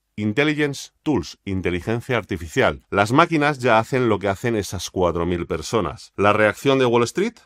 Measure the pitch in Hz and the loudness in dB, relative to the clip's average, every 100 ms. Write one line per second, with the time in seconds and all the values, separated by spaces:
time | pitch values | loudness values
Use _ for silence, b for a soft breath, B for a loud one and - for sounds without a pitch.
0 | _ - 107 107 151 147 147 139 - _ | _ -6 -2 0 0 0 -2 -4 -14 _
1 | - 123 80 - - 95 90 87 98 117 | -2 -2 -2 -10 -6 -4 -2 -2 -2 -4
2 | - 120 98 92 80 135 104 73 - 95 | -2 -4 -4 -8 -4 0 2 0 -2 0
3 | 104 135 170 160 147 135 123 110 113 131 | 2 2 2 2 0 0 2 2 2 0
4 | 120 101 101 98 120 110 95 95 - - | 0 0 -2 -2 -2 -2 -4 -8 -6 0
5 | 87 85 85 87 - 82 78 113 82 - | 0 0 -2 -2 -4 -6 -2 -2 -2 -8
6 | - - 101 104 107 - 139 135 127 117 | -12 0 2 4 2 2 0 2 4 2
7 | 117 - 220 - | 2 -2 -4 -6